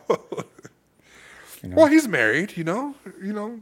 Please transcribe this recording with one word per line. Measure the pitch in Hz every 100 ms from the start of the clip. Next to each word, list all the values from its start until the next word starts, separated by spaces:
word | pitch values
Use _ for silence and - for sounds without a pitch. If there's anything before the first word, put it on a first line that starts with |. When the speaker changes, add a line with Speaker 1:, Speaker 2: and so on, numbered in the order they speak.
| -
Speaker 1:
<laughs> | - - - - - - _ _ _ _ - - - - -
Speaker 2:
You | -
know? | 92
Speaker 1:
Well, | 311
he's | 311 277
married, | 151 110 131 196 -
you |
know? | 165 202 285 269 196 -
You | 196
know, | 214 208 233